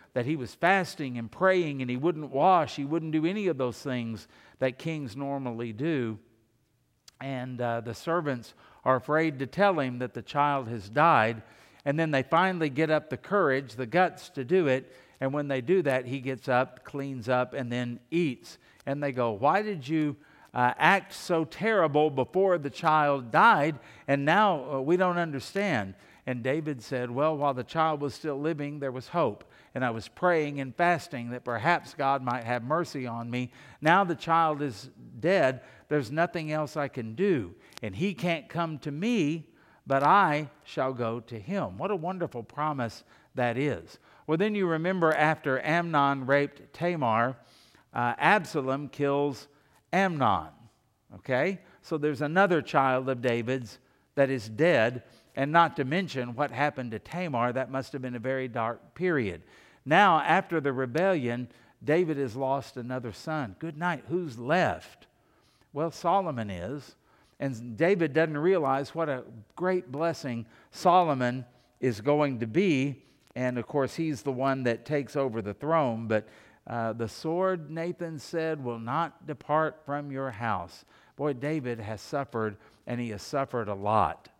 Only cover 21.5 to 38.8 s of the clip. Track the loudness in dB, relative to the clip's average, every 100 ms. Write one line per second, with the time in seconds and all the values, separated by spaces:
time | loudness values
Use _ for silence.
21.5 | -2 0 2 4 4 2 2 0 2 4
22.5 | 2 -2 -2 2 4 4 0 2 6 8
23.5 | 8 4 0 -10 -12 0 2 4 4 4
24.5 | 2 -2 -2 2 4 4 2 -2 -4 -6
25.5 | -4 0 0 -2 -10 -20 -14 -6 -4 -2
26.5 | -2 -2 -8 -6 -6 -4 0 0 2 0
27.5 | -2 -4 0 0 0 -4 -6 -6 -4 -4
28.5 | -4 -6 -6 -6 -6 -4 0 0 -2 -14
29.5 | -20 -10 -4 -2 -4 -8 0 2 2 0
30.5 | -4 -8 0 2 2 -2 -10 -8 -8 -6
31.5 | -2 2 0 -2 -2 0 0 0 -4 -2
32.5 | -4 -2 -2 -2 -6 -8 -8 -6 -4 -6
33.5 | -10 -20 -2 4 4 4 -2 0 2 2
34.5 | 0 -4 -6 -16 -20 -18 -4 2 4 2
35.5 | 0 -10 -20 -2 -2 0 0 0 0 -4
36.5 | -4 -4 -4 -4 -6 -8 0 2 2 0
37.5 | -12 -20 -10 -8 -2 -2 -2 -2 -2 -4
38.5 | -4 -4 -4